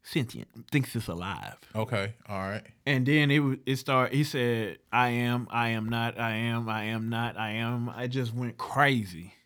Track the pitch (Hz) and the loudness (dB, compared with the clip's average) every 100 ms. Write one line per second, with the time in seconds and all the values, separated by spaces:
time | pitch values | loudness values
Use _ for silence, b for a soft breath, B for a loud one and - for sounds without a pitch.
0 | - 170 117 - - - - 151 127 117 | -2 -2 -2 -6 -14 -18 -2 0 0 -4
1 | - 85 90 85 - - - 110 110 110 | -4 -6 -4 -6 -8 -14 -8 -4 -2 0
2 | 98 110 - 101 95 107 - _ - 135 | -2 -6 -8 -6 -4 -6 -10 _ 0 2
3 | 127 151 143 147 139 135 - 131 - 131 | 6 6 6 6 4 0 -2 -2 2 2
4 | 127 135 147 139 120 117 107 - _ 117 | 4 2 0 2 2 2 -2 -6 _ 2
5 | 123 120 120 123 120 117 117 113 110 117 | 4 2 0 0 -2 -2 0 0 -2 -2
6 | 117 - 117 110 117 117 110 110 107 117 | -2 -2 -2 -2 0 -2 -2 -2 -2 -2
7 | 113 117 117 104 110 107 117 120 120 - | -2 -2 -2 -4 -4 -2 -2 -2 -4 -4
8 | 123 131 120 117 123 - - 135 143 127 | -4 -2 -2 -4 -6 -6 -4 2 4 4
9 | 101 85 92 - | -2 -10 -14 -18